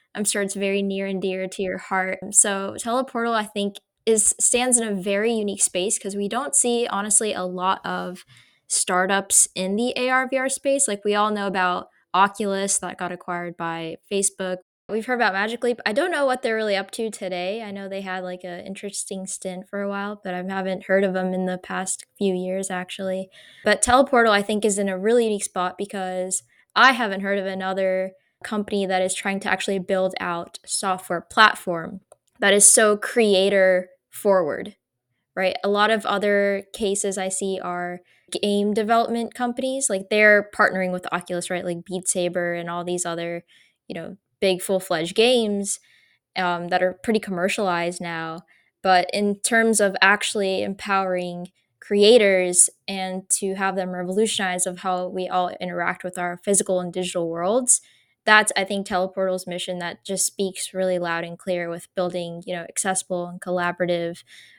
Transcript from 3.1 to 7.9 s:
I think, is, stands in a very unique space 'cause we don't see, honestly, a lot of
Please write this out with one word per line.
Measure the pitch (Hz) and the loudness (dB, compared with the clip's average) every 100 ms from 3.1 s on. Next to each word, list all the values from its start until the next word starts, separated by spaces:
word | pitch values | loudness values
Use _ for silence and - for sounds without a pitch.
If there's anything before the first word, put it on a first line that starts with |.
| 233 233 | -4 -2
I | 226 | -2
think, | 208 202 202 202 - _ - | -2 -4 -4 -6 -16 _ 0
is, | 220 - - | 2 2 2
stands | - 247 254 240 | 0 2 2 2
in | 226 | 0
a | 196 | -2
very | 190 196 220 | -2 0 0
unique | 226 208 196 | 0 -2 -2
space | - 180 185 - | -2 0 -2 -2
'cause | 196 202 | -4 -6
we | 202 | -4
don't | 226 285 - | -4 0 2
see, | 247 240 240 | 2 2 0
honestly, | 196 214 - 214 | -4 0 0 0
a | - | -2
lot | 185 180 185 - | -6 -2 -2 -2
of | - | -4